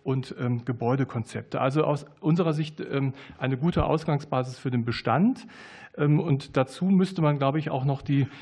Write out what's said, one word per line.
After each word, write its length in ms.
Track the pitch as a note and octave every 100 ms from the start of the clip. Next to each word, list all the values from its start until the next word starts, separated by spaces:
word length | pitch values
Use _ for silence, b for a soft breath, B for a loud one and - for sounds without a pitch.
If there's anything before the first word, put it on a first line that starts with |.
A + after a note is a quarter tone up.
und, 320 | - C3+ B2 -
ähm, 260 | B2 A#2+
Gebäudekonzepte. 960 | A#2+ A#2+ A#2 C3 B2+ A#2+ G#2+ G#2+ - C#3
Also 240 | C3 C#3+
aus 220 | D3+ D3 - -
unserer 320 | D#3 E3+ E3
Sicht, 280 | D3+ D#3 -
ähm, 320 | - C#3 C#3 C3 B B
eine 180 | B2+ C3+
gute 280 | E3 E3+
Ausgangsbasis 720 | D3 D#3 E3 C#3+ - C3 B2+ B2
für 120 | C3+
den 140 | B2
Bestand. 640 | A#2 A2+ - A#2+ G#3+ C4 - B B B B -
Ähm, 220 | D3 D3+
und 360 | E3+ C#3 - C#3
dazu 280 | C3 - F#3
müsste 360 | F#3+ F#3 -
man, 160 | D#3 D3
glaube 200 | C#3 D3+
ich, 120 | D3
auch 140 | C3+
noch 180 | C3+ C3+
die 240 | - C#3 C3+ B